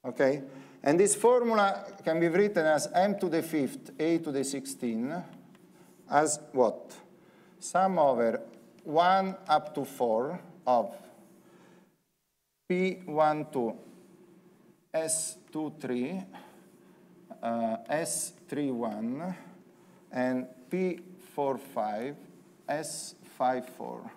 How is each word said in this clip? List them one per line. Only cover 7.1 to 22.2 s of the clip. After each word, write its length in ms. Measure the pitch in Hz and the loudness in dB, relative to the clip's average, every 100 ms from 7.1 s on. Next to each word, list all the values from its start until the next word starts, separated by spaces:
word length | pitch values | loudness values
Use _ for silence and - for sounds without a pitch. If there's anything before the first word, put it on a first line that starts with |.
| - - - - - | -20 -20 -20 -20 -18
Sum 400 | - 180 190 180 | -2 2 2 4
over 420 | 143 120 117 117 - - - - | 4 6 2 0 -8 -18 -20 -18
one 500 | - 151 175 190 190 185 - | 0 4 6 4 2 -6 0
up 260 | 151 151 | 0 0
to 100 | - | -8
four 540 | 131 - 120 110 135 180 - - | -8 -2 0 2 0 -6 -12 -6
of 300 | - 123 107 - - - - - - - - - _ _ _ _ _ _ _ _ _ | 2 2 2 -8 -18 -20 -20 -20 -20 -20 -20 -20 _ _ _ _ _ _ _ _ _
P 320 | 180 185 180 | 0 0 -2
one 420 | - 151 151 151 151 | -4 2 4 2 -2
two, 220 | 135 117 104 - - - - - - - _ _ _ _ | -2 -2 -4 -16 -20 -20 -20 -20 -20 -20 _ _ _ _
S 440 | 160 160 - - - - | -4 -2 -4 -6 -12 -10
two 220 | 156 151 156 | -8 -8 -8
three, 420 | 127 123 131 185 185 - - - - - - - - - - - | -4 -4 -4 -6 -10 -18 -20 -20 -20 -20 -20 -20 -20 -20 -20 -10
uh, 360 | 117 117 113 113 - | -6 -2 -2 -4 -4
S 440 | 147 165 - - - - | -4 -2 -6 -8 -12 -10
three 240 | 139 143 | -4 -4
one, 640 | 120 117 107 113 135 180 180 - - - _ - - - | -4 -4 -4 -6 -6 -8 -10 -14 -20 -20 _ -20 -20 -10
and 340 | 127 127 127 127 - - | -2 0 -2 -6 -16 -6
P 300 | 180 185 170 - - - | -2 -2 -4 -12 -20 -14
four 240 | - 139 123 | -4 -2 -2
five, 560 | - 120 107 107 127 151 | -6 -4 -4 -4 -6 -10